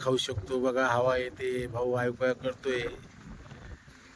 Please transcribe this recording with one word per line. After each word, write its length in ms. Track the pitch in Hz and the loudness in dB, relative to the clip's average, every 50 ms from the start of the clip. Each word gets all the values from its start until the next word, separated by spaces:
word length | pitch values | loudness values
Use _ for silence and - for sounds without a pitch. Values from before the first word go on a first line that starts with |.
खाऊ 160 | - 131 131 | 2 2 2
शकतो. 420 | 123 - - 123 120 - - 131 127 | 4 2 0 -4 -6 -4 -2 -2 0
बघा, 260 | 123 131 123 131 131 | 2 2 4 4 4
हवा 300 | 127 117 120 123 127 127 | 4 4 4 4 4 4
येते, 500 | 127 127 127 - - 131 127 127 123 123 | 2 0 -4 -6 -6 -4 -2 -2 -2 -4
भाऊ 300 | 120 113 120 123 123 123 123 | -4 -2 0 0 2 2 2
ऐकूया 340 | 123 123 120 - 127 127 123 | 2 0 0 2 0 0 0
करतोय. 480 | - 131 131 127 - - 135 127 123 117 117 - - - - - - - - - - - - - - - - - - - - - - - - - | 0 -2 -4 -6 -2 -2 -2 0 0 -2 -4 -8 -10 -16 -20 -20 -20 -16 -16 -16 -16 -16 -18 -18 -16 -16 -16 -16 -18 -18 -20 -20 -20 -20 -20 -20